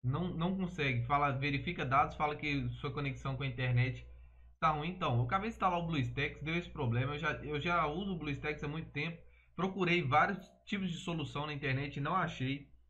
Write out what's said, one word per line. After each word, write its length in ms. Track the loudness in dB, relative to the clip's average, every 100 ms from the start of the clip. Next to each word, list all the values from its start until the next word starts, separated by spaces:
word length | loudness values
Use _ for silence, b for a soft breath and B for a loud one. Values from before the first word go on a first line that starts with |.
não, 300 | 0 0 0
não 240 | 0 0 2
consegue, 480 | -2 0 0 2 4
fala, 260 | 4 4
verifica 540 | 2 0 0 -2 -2 2
dados, 300 | 4 4 2
fala 200 | -2 -2
que 320 | -2 0 -2
sua 220 | -4 -4
conexão 460 | -2 -4 -4 -4 -4
com 60 |
a 40 | -4
internet 560 | -2 2 4 4 0 -10 b b b b 2
tá 120 | 2
ruim. 180 | 4 -2
Então, 280 | -2 2 2
eu 80 | 2
acabei 240 | 0 0
de 60 | 0
instalar 220 | 2 2
o 80 | 0
BlueStacks, 560 | 0 0 0 -4 -4
deu 140 | -2 -2
esse 120 | -4
problema. 440 | -2 2 2 2
Eu 60 | 0
já, 120 | -2 -2
eu 180 | -2 -2
já 240 | 2 2 2
uso 300 | 0 -2 -4
o 20 |
BlueStacks 460 | -4 -4 -4 -4
há 40 | -4
muito 220 | -4 -6
tempo, 320 | -4 -4 -6 b b b -4
procurei 460 | -2 2 2 4
vários 420 | 4 4 4 0 -8 -20 -6
tipos 260 | -4 -2
de 60 | -4
solução 480 | -4 -4 -4 -4 -4
na 80 |
internet 440 | -4 -2 0 -2 -2
e 40 |
não 140 | 0 2
achei. 520 | 0 -2 -2 -2 -6 -20